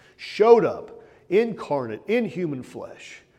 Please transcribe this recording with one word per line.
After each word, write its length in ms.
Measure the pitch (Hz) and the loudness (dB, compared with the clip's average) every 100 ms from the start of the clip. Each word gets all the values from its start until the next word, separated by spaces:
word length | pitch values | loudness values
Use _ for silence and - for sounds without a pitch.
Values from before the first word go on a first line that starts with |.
| _ _ | _ _
showed 480 | - - 220 233 156 | -12 2 6 6 6
up 360 | - - - - _ - | -2 -10 -20 -20 _ -2
incarnate 720 | 202 233 180 - 143 120 110 - | 0 0 -4 -6 -6 -4 -8 -4
in 200 | 240 214 | -2 -2
human 360 | 170 170 131 | -6 -8 -8
flesh. 600 | 120 - 92 - - - _ | -12 -16 -16 -18 -20 -20 _